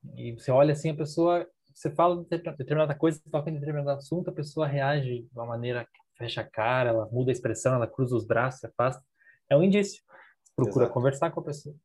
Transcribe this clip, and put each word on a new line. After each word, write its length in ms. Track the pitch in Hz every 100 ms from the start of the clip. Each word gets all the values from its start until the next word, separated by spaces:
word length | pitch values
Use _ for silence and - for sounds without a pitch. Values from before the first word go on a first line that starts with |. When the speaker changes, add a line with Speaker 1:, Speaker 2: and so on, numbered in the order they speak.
| - 120
Speaker 1:
e 180 | 120
você 180 | 117 -
olha 220 | 131 151
assim, 160 | 151 160
a 40 | 151
pessoa, 520 | 151 165 170 175 170 _ _
você 160 | - 151
fala 260 | 151 175 175
de 20 | 170
determinada 640 | 170 170 147 131 151 151 143
coisa, 260 | 160 151 -
toca 180 | 151 151
em 40 |
determinado 360 | 151 147 147 143
assunto, 380 | 139 - 170 175
a 40 |
pessoa 340 | - 147 156 147
reage 540 | 139 135 147 127 120
de 60 | 117
uma 120 | 117 120
maneira 400 | 117 120 123 113
que 140 | _ _ _
fecha 240 | 120 120
a 20 | -
cara, 400 | - 110 127 120
ela 200 | 113 107
muda 220 | 120 127
a 20 |
expressão, 400 | 123 120 110 131
ela 140 | 127 113
cruza 280 | - 127 120
os 100 | 104
braços, 340 | 113 131 -
se 60 | -
afasta. 340 | - 123 131 _ _ _ _ _
É 60 | 143
um 60 |
indício. 380 | 190 202 196 - _ - - _ _ -
Procura 280 | 120 131 117
Speaker 2:
Exato. 80 |
Speaker 1:
conversar 380 | 123 131 135 165
com 80 | -
a 40 |
pessoa. 300 | 156 147 147 -